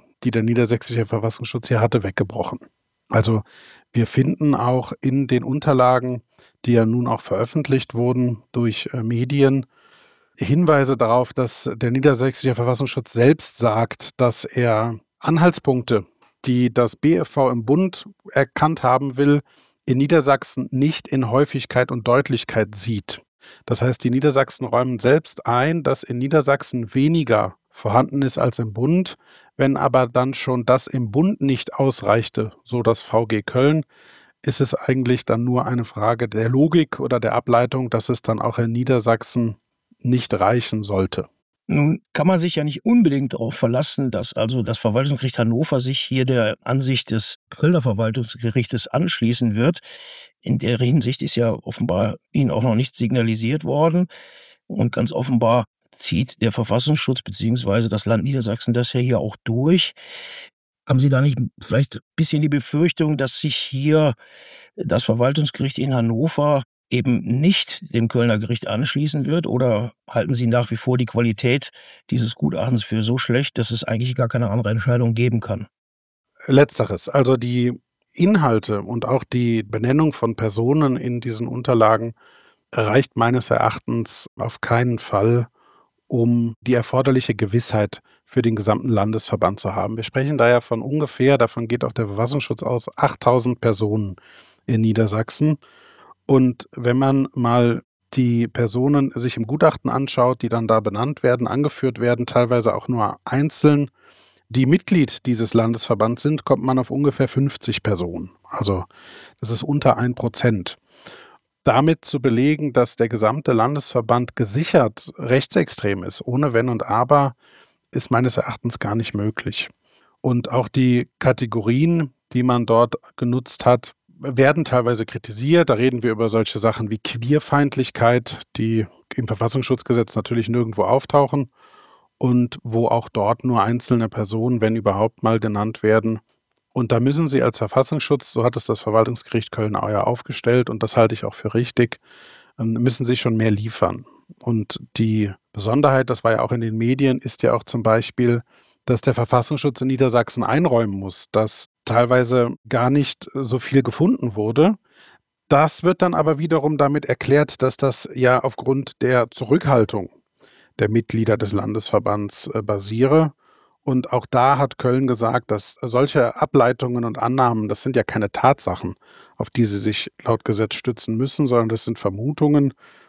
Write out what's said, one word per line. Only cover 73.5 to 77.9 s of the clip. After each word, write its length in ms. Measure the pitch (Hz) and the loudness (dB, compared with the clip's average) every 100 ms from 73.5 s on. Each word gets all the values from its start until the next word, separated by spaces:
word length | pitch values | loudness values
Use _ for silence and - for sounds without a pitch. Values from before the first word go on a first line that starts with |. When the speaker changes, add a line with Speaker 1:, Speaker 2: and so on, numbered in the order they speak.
| - | -4
Speaker 2:
dass 100 | 117 | -2
es 140 | 113 | -2
eigentlich 320 | - 113 123 123 | -4 -4 -4 -2
gar 120 | 117 | -2
keine 220 | 123 117 | -2 -2
andere 220 | 110 104 | -2 -2
Entscheidung 420 | 110 127 120 120 | -2 0 0 0
geben 260 | 113 120 110 | 0 0 0
kann? 280 | - 98 104 _ _ _ _ _ _ _ - | -4 -6 -8 _ _ _ _ _ _ _ 2
Speaker 1:
Letzteres. 600 | 135 147 - 107 95 - | 4 4 2 -4 -4 -2
Also 300 | 143 127 127 | 0 2 2
die 420 | 123 123 123 123 _ | 0 0 -2 -4 _